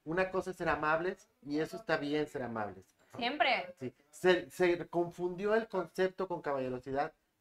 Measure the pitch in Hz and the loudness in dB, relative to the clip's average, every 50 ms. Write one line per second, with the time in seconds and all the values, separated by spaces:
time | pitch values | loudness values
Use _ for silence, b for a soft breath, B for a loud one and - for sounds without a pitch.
0 | - 151 165 185 190 185 185 190 175 185 180 - 170 165 147 147 151 151 160 160 | -8 -4 0 0 0 0 0 -4 -4 -4 -4 -2 0 0 0 2 2 2 2 2
1 | 175 190 202 - - _ _ _ - 143 147 151 160 156 - - - - 156 143 | 2 -2 -4 -6 -12 _ _ _ -8 -4 -2 -2 -2 -2 -4 -6 -2 0 0 0
2 | 143 143 147 151 147 147 - 139 123 117 113 110 104 98 90 95 - _ _ _ | 0 0 0 0 0 -2 -4 -6 -4 -4 -4 -4 -4 -4 -6 -12 -18 _ _ _
3 | _ _ - - 233 247 285 302 330 269 226 190 - - - - 131 123 - _ | _ _ -8 -4 -4 -2 0 2 2 2 2 0 -2 -6 -10 -8 -10 -10 -10 _
4 | _ _ - - - 185 180 175 - 131 - - 180 175 175 170 165 - - 175 | _ _ -4 2 4 6 6 4 2 -4 0 2 4 4 4 2 -2 -2 0 0
5 | 175 170 - 175 180 180 175 170 208 208 214 226 220 - - 185 170 - - 185 | 0 -2 -2 -4 -4 -4 -2 -2 0 2 2 2 2 0 -4 -4 -4 -2 0 0
6 | 190 185 185 - 190 190 175 156 - 151 139 135 127 127 127 123 - 135 135 139 | 0 0 0 -2 -4 -4 -4 -4 -2 -2 -2 0 -2 -2 -4 -6 -6 -4 -2 0
7 | 151 160 - _ _ _ _ _ | -2 -2 -4 _ _ _ _ _